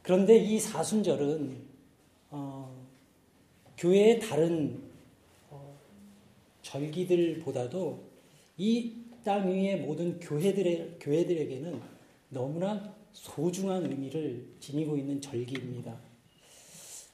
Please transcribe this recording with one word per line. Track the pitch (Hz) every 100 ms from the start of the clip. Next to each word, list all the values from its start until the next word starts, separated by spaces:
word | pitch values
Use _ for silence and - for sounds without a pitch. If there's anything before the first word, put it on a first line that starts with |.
그런데 | - 185 196 226
이 | 190 214
사순절은, | - 156 160 214 190 139 143 156 135 123 - - _ _ _ _ _
어, | 143 139 135 131 127 131 - _ _ _ _ _ _ - -
교회의 | 170 190 214 233
다른, | - 143 165 170 139 120 - - - _ _ _ _
어, | 143 139 143 - - - - - - _ _
절기들보다도 | - 139 151 156 180 175 170 156 - 131 123 175 170 127 - - - - - -
이 | 196 233 233 - - -
땅 | - 202 190
위의 | 190 196 196
모든 | 143 151 175 160
교회들의, | - 147 190 196 180 170 165 -
교회들에게는 | - 151 175 170 135 127 160 139 - - - _ _
너무나 | 131 127 160 190 214 196 - -
소중한 | - - - 160 180 190 190
의미를 | 156 135 135 160 151 120 - -
지니고 | - 139 156 147
있는 | 139 143
절기입니다. | - 120 120 131 123 120 120 117 - _ _ _ _ - - - - - -